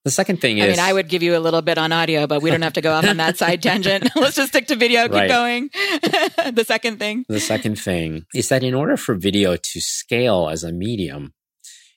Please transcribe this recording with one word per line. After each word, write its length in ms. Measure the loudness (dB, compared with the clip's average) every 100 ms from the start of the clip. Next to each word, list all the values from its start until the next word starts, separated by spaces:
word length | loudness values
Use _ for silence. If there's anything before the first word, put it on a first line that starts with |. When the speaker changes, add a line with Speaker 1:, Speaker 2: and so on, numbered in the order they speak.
| -4
Speaker 1:
The 60 |
second 280 | -2 -2 0
thing 220 | 2 4
Speaker 2:
I 60 | 4
Speaker 1:
is 100 | 4
Speaker 2:
mean, 80 | 2
I 80 |
would 160 | 2 0
give 140 | 0
you 120 | 2 2
a 40 |
little 220 | 2 0
bit 160 | 2 0
on 140 | 2
audio, 360 | 0 2 0 0
but 140 | 0
we 80 | 2
don't 120 | 0
have 120 | 0
to 80 | 0
go 120 | 0
off 120 | 2 2
on 120 | 2
that 200 | 0 0
side 240 | 0 0
tangent. 460 | 0 0 0 0 0
<laughs> 40 | 2
Let's 220 | 2 2
just 120 | 0
stick 180 | 0 0
to 80 | 0
video. 280 | 2 2
Keep 80 | 2
Speaker 1:
Right. 140 | 2 2
Speaker 2:
going. 420 | 2 0 -2 -6 -4
<laughs> 40 | -2 -2 0 0 0 -2 -2
The 100 | 0
second 340 | 0 0 -2 -4
thing. 280 | -6 -6 -4
Speaker 1:
The 140 | -4
second 360 | -2 -2 -2 -4
thing 480 | -2 -2 -2 -6 -8
is 140 | -4 0
that 160 | 0
in 100 | 0
order 220 | 0 0 -2
for 200 | -2 -2
video 420 | 0 2 2 0
to 240 | -4 -8
scale 640 | -6 -6 -4 0 2 2 0
as 140 | -4
a 80 | -6
medium, 600 | -6 -4 -4 -6 -8 -14 _ _ _ -20 -20 _